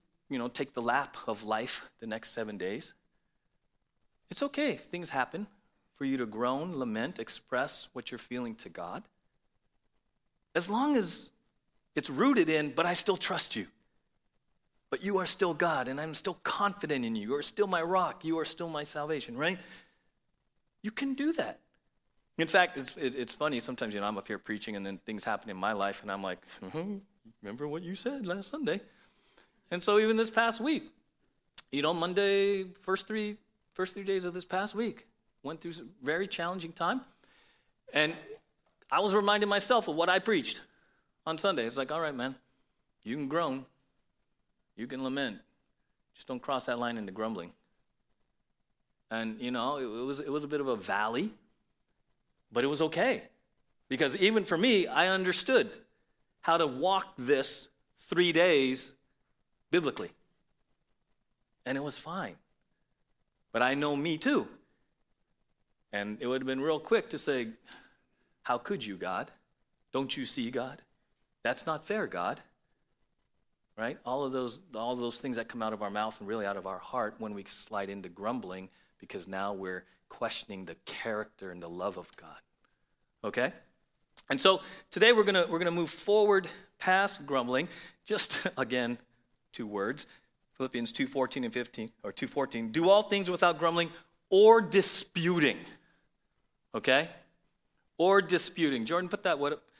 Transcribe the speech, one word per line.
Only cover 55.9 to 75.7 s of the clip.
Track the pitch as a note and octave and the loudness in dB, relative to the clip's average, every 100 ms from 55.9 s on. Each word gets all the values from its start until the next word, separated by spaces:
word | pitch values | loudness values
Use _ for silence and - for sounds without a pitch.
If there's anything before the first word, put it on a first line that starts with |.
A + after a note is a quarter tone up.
| _ _ _ _ _ | _ _ _ _ _
how | - E3 | 2 2
to | D3+ | 2
walk | B2+ F3+ F#3+ - - | 0 2 2 -2 -4
this | B2 C#3 C#3 - - _ _ _ - | 2 2 2 -6 -16 _ _ _ -2
three | E3 F3 | 2 4
days | D#3+ F#3 D3 C3 C3 - - _ _ _ _ _ _ _ | 6 6 6 4 0 -6 -18 _ _ _ _ _ _ _
biblically. | F3 C#3+ - F2 - _ _ _ _ _ _ _ _ _ _ _ _ _ _ B2 | 0 2 -2 -8 -12 _ _ _ _ _ _ _ _ _ _ _ _ _ _ -6
And | C3+ | -4
it | |
was | D3 - | -6 -8
fine. | - F#3 A2+ D#2+ _ _ _ _ _ _ _ _ _ _ _ | -8 -8 -8 -12 _ _ _ _ _ _ _ _ _ _ _
But | A2+ | 2
I | B2+ C#3+ | 2 2
know | D3 C#3+ | 0 0
me | E3 D#3 | 0 0
too. | C4+ C4 G#2 - _ _ _ _ _ _ _ _ _ _ _ _ _ | 2 2 0 -8 _ _ _ _ _ _ _ _ _ _ _ _ _
And | G2+ G2+ G#2+ | -6 -6 -6
it | B2 | -4
would | C3 | -4
have | C3 | -4
been | C3 | -2
real | D3+ D#3 | -2 -2
quick | D#3+ A3 - | 0 0 0
to | D3+ | -6
say, | D3+ C3 A2+ - - - - _ _ _ _ _ | -2 -2 -4 -10 -20 -20 -20 _ _ _ _ _
"How | - B2 | -4 -4
could | - G3 A2 | -2 -6 -6
you, | F2+ | -8
God? | F2+ F#2 - - _ _ _ _ _ | -6 -6 -8 -14 _ _ _ _ _
Don't | C3+ C3 C#3+ | -4 -4 -6
you | A#2+ | -6
see, | - A#2 | -4 -4
God? | B2+ C3 C3 _ _ _ _ _ _ | -4 -6 -10 _ _ _ _ _ _
That's | A#2+ - E3 | -4 -2 -4
not | D3+ - | -4 -4
fair, | G#3+ B2 | -4 -2
God." | F2+ A2+ E3+ - _ _ _ _ _ _ _ _ _ _ _ _ G#2+ | -2 -4 -4 -10 _ _ _ _ _ _ _ _ _ _ _ _ -6
Right? | A#2 D3+ A#2+ | -6 -6 -4
All | C3+ C3+ | -4 -2
of | |
those, | C3 B2 G#2+ - A2 | -2 -4 -8 -12 -6
all | A#2+ | -4
of | B2 | -2
those | A#2+ A#2 | -4 -4
things | C3+ A#2 | -6 -6
that | A2+ | -6
come | A#2+ | -6
out | A2 | -4